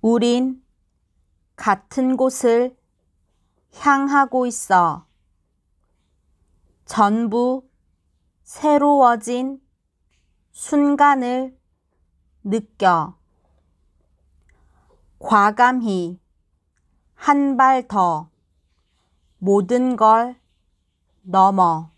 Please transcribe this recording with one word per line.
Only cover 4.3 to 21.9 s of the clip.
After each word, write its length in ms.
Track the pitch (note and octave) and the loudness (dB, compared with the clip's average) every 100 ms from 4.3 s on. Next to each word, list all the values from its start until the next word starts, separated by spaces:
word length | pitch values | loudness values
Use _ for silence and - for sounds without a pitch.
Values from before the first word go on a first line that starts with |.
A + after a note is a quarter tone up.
| B3+ B3 | -2 -4
있어. 600 | A#3+ - F#3 E3+ D3+ _ _ _ _ _ _ _ _ _ _ _ _ _ _ _ _ _ _ | -6 0 0 0 -4 _ _ _ _ _ _ _ _ _ _ _ _ _ _ _ _ _ _
전부 840 | _ - G#3 G#3+ A#3 A3+ B3 C4 B3+ _ _ _ _ _ _ _ | _ 0 0 0 -4 -2 -2 -4 -8 _ _ _ _ _ _ _
새로워진 1160 | _ - D4+ D4 C#4+ C#4+ B3 A#3 A3 B3 C4 C4+ _ _ _ _ _ _ _ _ _ | _ -6 0 2 2 4 2 2 -4 -8 -8 -12 _ _ _ _ _ _ _ _ _
순간을 1040 | - - D4 C#4+ C#4+ C#4+ C#4 B3 B3+ C4 C4 _ _ _ _ _ _ _ _ | -20 -4 0 0 2 2 2 -2 -6 -8 _ _ _ _ _ _ _ _ _
느껴. 720 | G3 A3 G#3+ _ F#3+ E3+ D#3+ - _ _ _ _ _ _ _ _ _ _ _ _ _ _ _ _ _ _ _ _ | -6 -6 -6 _ 0 0 -2 -12 _ _ _ _ _ _ _ _ _ _ _ _ _ _ _ _ _ _ _ _
과감히 1000 | - G#3+ G3+ G#3 B3 B3+ A3+ F#3+ E3+ F3+ _ _ _ _ _ _ _ _ _ | -2 2 2 2 0 2 -4 -4 -6 -10 _ _ _ _ _ _ _ _ _
한 420 | _ - C#4+ C#4 B3+ | _ 0 0 0 2
발 300 | C4 C4 B3+ | 2 2 -2
더. 440 | G3+ F3+ D#3+ E3 _ _ _ _ _ _ _ _ _ _ _ | -2 0 -2 -8 _ _ _ _ _ _ _ _ _ _ _
모든 580 | F#3+ G3+ F#3 B3 B3+ A#3+ | 0 0 0 -2 -2 2
걸 440 | A3 A3 A#3+ B3 _ _ _ _ _ _ _ _ | 4 4 0 -8 _ _ _ _ _ _ _ _
넘어. 680 | F#3 F#3+ F#3+ G3 F3+ D#3+ E3 | -4 2 2 4 0 0 -8